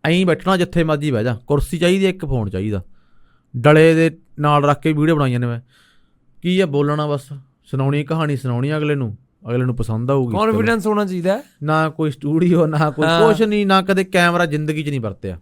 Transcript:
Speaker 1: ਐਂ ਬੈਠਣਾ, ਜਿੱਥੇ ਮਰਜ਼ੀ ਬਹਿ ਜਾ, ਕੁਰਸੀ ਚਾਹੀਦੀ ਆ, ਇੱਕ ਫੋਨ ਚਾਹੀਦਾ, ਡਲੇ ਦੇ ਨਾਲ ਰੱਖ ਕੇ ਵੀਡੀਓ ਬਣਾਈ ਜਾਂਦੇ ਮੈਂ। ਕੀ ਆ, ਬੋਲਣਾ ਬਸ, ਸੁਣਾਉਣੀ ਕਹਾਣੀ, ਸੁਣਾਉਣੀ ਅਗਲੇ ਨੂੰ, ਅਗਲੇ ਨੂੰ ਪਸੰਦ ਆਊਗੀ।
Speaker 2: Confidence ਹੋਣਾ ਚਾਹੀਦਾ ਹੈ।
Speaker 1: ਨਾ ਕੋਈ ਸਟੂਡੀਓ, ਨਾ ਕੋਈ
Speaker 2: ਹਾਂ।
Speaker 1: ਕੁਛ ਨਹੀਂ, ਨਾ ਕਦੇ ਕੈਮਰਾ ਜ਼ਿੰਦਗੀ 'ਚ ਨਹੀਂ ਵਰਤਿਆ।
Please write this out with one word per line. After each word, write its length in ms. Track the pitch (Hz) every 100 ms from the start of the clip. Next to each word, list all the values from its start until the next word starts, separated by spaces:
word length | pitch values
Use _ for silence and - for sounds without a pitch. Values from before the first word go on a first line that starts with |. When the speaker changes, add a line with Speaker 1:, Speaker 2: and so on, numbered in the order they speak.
Speaker 1:
ਐਂ 220 | 156 175 185
ਬੈਠਣਾ, 300 | 156 180 190
ਜਿੱਥੇ 280 | 175 180
ਮਰਜ਼ੀ 260 | 160 151 151
ਬਹਿ 140 | 120
ਜਾ, 140 | 117 117 -
ਕੁਰਸੀ 320 | 147 - 170
ਚਾਹੀਦੀ 280 | 175 190 190
ਆ, 20 |
ਇੱਕ 180 | 185 147
ਫੋਨ 240 | 131 101
ਚਾਹੀਦਾ, 320 | 92 104 101 - - _ - - _ _ 123
ਡਲੇ 380 | 131 156 160
ਦੇ 240 | 160 165 165 _ -
ਨਾਲ 240 | 147 147
ਰੱਖ 180 | 143 143
ਕੇ 100 | 160
ਵੀਡੀਓ 240 | 151 156 156
ਬਣਾਈ 160 | 135
ਜਾਂਦੇ 140 | 123 120
ਮੈਂ। 140 | 117 _ _ _ _ _ _ _ -
ਕੀ 180 | 175 185
ਆ, 60 | 185
ਬੋਲਣਾ 400 | 143 147 151 151
ਬਸ, 260 | 143 - 139 - _
ਸੁਣਾਉਣੀ 400 | _ 135 135 143
ਕਹਾਣੀ, 320 | 143 160 151 135
ਸੁਣਾਉਣੀ 400 | 123 120 139 156
ਅਗਲੇ 180 | 151
ਨੂੰ, 220 | 147 117 101 _ _ -
ਅਗਲੇ 140 | 123
ਨੂੰ 120 | 127 120
ਪਸੰਦ 340 | 117 113 123
ਆਊਗੀ। 260 | 139 123 175
Speaker 2:
Confidence 460 | 220 220 220 233 196
ਹੋਣਾ 180 | 208
ਚਾਹੀਦਾ 320 | 202 185 175 214
ਹੈ। 60 | - _
Speaker 1:
ਨਾ 260 | 147 156 160
ਕੋਈ 220 | 156 156
ਸਟੂਡੀਓ, 560 | 139 147 160 175 170 156
ਨਾ 240 | 151 151
ਕੋਈ 160 | 139 156
Speaker 2:
ਹਾਂ। 200 | 165 226
Speaker 1:
ਕੁਛ 160 | 214
ਨਹੀਂ, 240 | 220 208 202
ਨਾ 160 | 190
ਕਦੇ 220 | 190 190
ਕੈਮਰਾ 420 | 190 185 175 175 170
ਜ਼ਿੰਦਗੀ 360 | 151 151 151
'ਚ 60 | 147
ਨਹੀਂ 120 | 139
ਵਰਤਿਆ। 380 | 110 98 98 87